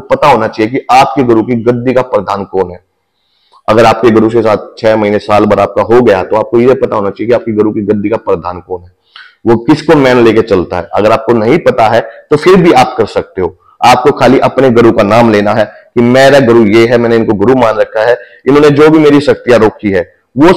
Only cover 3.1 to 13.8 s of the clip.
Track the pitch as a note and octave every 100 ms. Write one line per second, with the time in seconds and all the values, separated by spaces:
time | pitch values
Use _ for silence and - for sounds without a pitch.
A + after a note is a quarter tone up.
3.1 | _ _ _ _ _ - A2 A2+ - A#2+
4.1 | A2 A2 A#2 G#2+ G#2 - - A2 A2 G#2
5.1 | G#2 - G#2 G#2+ G2 G2+ G#2 G#2 A#2+ A#2
6.1 | F#2+ F2+ G#2+ A2 A#2+ B2+ B2 - G#2+ G2+
7.1 | G2 A2 A2+ A#2 G#2+ G#2+ G#2+ G2+ G#2 G2+
8.1 | A2 - E3 F2+ F2+ F#2 F2+ F2+ _ _
9.1 | - - _ A2 A2+ A#2 D3 - D3+ C3
10.1 | B2 A2+ A2 G#2+ F#2 E2 F2+ E2+ G2 G#2+
11.1 | A2 - A#2 A2 E3+ C3 B2 A2 A2+ -
12.1 | - - D3 F3+ F#3+ E3 C3 B2+ - G2+
13.1 | G2 - F#2+ E2+ - _ -